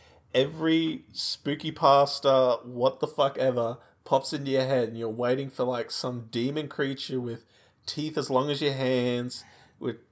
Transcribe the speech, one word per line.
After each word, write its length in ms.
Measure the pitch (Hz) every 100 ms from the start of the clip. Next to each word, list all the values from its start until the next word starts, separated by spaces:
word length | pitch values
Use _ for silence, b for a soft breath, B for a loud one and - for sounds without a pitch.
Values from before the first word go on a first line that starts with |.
| b b b
every 720 | 127 139 160 160 165 160 147 -
spooky 580 | - - - - 147 160
pasta, 880 | 151 147 139 143 - 139 135 127 117
what 360 | 120 123 127 131
the 80 | 151
fuck 300 | - 135 -
ever, 400 | 131 123 113 120 b b
pops 300 | - 135 -
into 180 | 147 139
your 140 | 131 131
head, 240 | 131 113
and 80 | 113
you're 100 | 113
waiting 420 | 110 120 131 139
for, 140 | -
like, 280 | 127 123 117
some 360 | - 127 123 113
demon 360 | 120 123 151 143
creature 540 | - 139 135 - 131
with 240 | 123 113 _ b b b -
teeth 320 | - 151 151
as 120 | 127
long 200 | 131 143
as 120 | 143
your 120 | 147
hands, 720 | 135 131 127 123 123 123 - - b b b
with 180 | 123 110 _